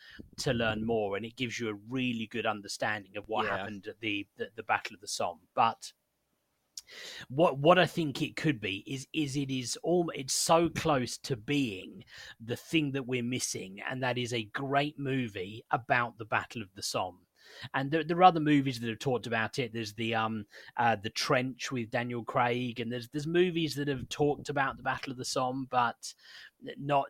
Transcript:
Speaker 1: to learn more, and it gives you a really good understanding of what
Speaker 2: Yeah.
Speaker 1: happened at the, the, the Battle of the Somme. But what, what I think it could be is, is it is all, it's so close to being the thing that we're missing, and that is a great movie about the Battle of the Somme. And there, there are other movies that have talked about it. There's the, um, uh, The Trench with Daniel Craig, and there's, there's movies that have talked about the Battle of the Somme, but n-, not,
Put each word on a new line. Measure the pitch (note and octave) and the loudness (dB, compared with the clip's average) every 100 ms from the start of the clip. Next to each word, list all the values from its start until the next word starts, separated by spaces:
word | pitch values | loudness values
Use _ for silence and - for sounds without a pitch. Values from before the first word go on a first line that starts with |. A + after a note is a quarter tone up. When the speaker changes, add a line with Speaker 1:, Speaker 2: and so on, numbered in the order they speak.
| - - - - | -20 -20 -18 -6
Speaker 1:
to | - | 0
learn | A#2+ A#2 G#2+ A2+ | 2 2 0 0
more, | A2+ G2+ G2 | 2 2 -2
and | A2+ | -6
it | A2+ | -6
gives | B2 G#2+ | -6 -2
you | A#2 | -4
a | |
really | G#2 G#2+ C3 B2+ A#2 G#2+ | -4 -4 -4 -2 -2 -4
good | A#2 A2 | -2 -2
understanding | G#2+ G2+ - A#2 G#2+ F#2+ G2+ | -2 -4 -4 -2 -2 -6 -12
of | G2+ | -4
what | G#2+ | -2
Speaker 2:
Yeah. | G#2 G2 | 0 -2
Speaker 1:
happened | G2+ G2+ G#2+ | -4 -8 -12
at | F#2+ | -8
the, | A2 G2+ G2 - | -4 -4 -6 -10
the, | G#2+ - | -10 -8
the | |
Battle | - G#2 - | -2 -2 -2
of | G#2 | -12
the | G#2 | -8
Somme. | - G2 E2+ _ | -4 -4 -4 _
But | - A#2 G#2+ - - _ _ _ _ _ _ _ - - - - - - | 2 2 2 -12 -20 _ _ _ _ _ _ _ -20 -18 -18 -16 -14 -8
what, | B2+ E3+ C3+ | 2 4 6
what | C#3+ F3+ | 6 8
I | |
think | F3 - D#3 - | 6 2 -2 -2
it | C#3 - | -4 -2
could | D#3+ A#2+ | 0 0
be | G2+ G2 - | -2 -6 -6
is, | C3+ C3+ | -10 -6
is | D#3+ C#3+ C3+ | -4 -2 -2
it | C3+ | -2
is | C3 A#2+ - | -4 -4 -4
all, | D#3+ F3 E3+ | 0 2 2
it's | - C3 | -2 -4
so | - - E3+ E3+ | -2 4 6 6
close | - E3 C#3+ A#2+ - | 2 2 2 0 -6
to | - B2+ | -4 -6
being | G#2+ C#3+ C3 F#2 F#2 F#2+ - - - - | 0 0 0 -2 -10 -16 -18 -18 -18 -14
the | A2+ A#2+ | -8 -8
thing | - E3 D3 | 0 0 2
that | C3+ B2 | -2 -2
we're | B2+ | -2
missing, | A#2+ B2 - - F#2+ G2 - | 0 -2 -4 -6 -10 -10 -6
and | C3 | -2
that | B2+ B2 | -2 0
is | A#2+ | -2
a | A#2+ | -2
great | G#2 - C#3 C#3 D3 D3 | -4 -6 0 0 0 -2
movie | C#3 C3+ A#2+ G2 F#2 A2+ - | -2 -2 -2 -4 -8 -10 -2
about | C#3 A2+ B2+ A#2+ - | -2 2 2 2 -4
the | |
Battle | A2+ A2+ - A#2 | -2 0 0 -8
of | G2+ | -12
the | G2 | -8
Somme. | - B2 F#2 F2 _ _ - - - | -4 -2 -4 -6 _ _ -20 -16 -6
And | C3+ C#3 | -2 0
there, | D#3+ | 0
there | D#3 F3 | 0 8
are | |
other | F#3 E3 | 8 10
movies | D3+ D3 C3+ A#2+ | 6 6 4 -2
that | A#2 | -4
have | A2 | -2
talked | C#3+ A#2+ G#2+ | 0 0 0
about | A2+ A2 - | -2 -2 -2
it. | A#2+ | -4
There's | A#2 G#2+ | -4 -6
the, | G#2 A2+ | -4 -2
um, | A2+ A2 A2 G2+ - - - | 0 0 -2 -6 -14 -12 2
uh, | A#2 A2 | 2 4
The | G#2+ | -2
Trench | - - C3+ B2+ B2 - | -4 2 2 2 -4 -6
with | C3 A2+ | -4 -2
Daniel | B2 A#2+ A#2+ | -2 -2 -4
Craig, | A2+ C3+ B2 B2 B2 A#2 | -2 2 4 2 -2 -4
and | A#2 | -4
there's, | B2 A#2 | -6 -6
there's | D3+ D3 | -6 0
movies | E3+ F#3 E3+ D#3 C3 | 4 4 4 0 0
that | C#3+ | -2
have | C3+ A#2+ | -2 -4
talked | - D3 C#3+ - | 0 2 2 -2
about | C#3+ C3+ A#2 | 0 0 0
the | |
Battle | C3 B2+ - | -4 -4 -4
of | B2 | -8
the | B2 | -4
Somme, | C#3 B2+ C3 B2+ | 0 0 -2 0
but | B2+ A#2 - - - - - - _ C3+ | 2 2 2 -12 -16 -20 -20 -20 _ -14
n-, | - | -8
not, | C#3 C#3+ C3+ | 0 2 2